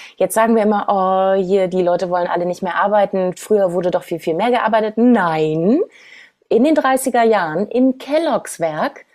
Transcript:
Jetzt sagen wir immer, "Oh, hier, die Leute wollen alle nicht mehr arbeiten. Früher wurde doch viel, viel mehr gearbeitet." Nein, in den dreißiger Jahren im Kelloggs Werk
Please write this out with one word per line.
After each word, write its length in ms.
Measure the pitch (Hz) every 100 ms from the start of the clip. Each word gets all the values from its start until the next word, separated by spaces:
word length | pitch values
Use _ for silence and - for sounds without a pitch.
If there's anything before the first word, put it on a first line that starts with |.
| - -
Jetzt 180 | 185
sagen 220 | 220 226 226
wir 80 |
immer, 220 | 208 208 -
"Oh, 540 | 196 185 190 190 196
hier, 260 | 180 196 185
die 140 | 185
Leute 280 | 175 175 180
wollen 180 | 180 175
alle 180 | 170 175
nicht 160 | 175
mehr 140 | 185 170
arbeiten. 600 | 196 208 196 190 185 175
Früher 380 | - 214 185
wurde 180 | 175 175
doch 120 | 175
viel, 160 | - 165
viel 160 | 175 165
mehr 160 | 233
gearbeitet." 420 | 240 - 220 214 214
Nein, 840 | 247 226 175 160 156 160 175 294 - - - - - _ _
in 140 | 220
den 120 | 294 302
dreißiger 480 | 269 262 262 240
Jahren 440 | 233 208 165 156 208
im 280 | 240 262 254
Kelloggs 640 | 269 302 330 233 - -
Werk 440 | 165 156 240 - -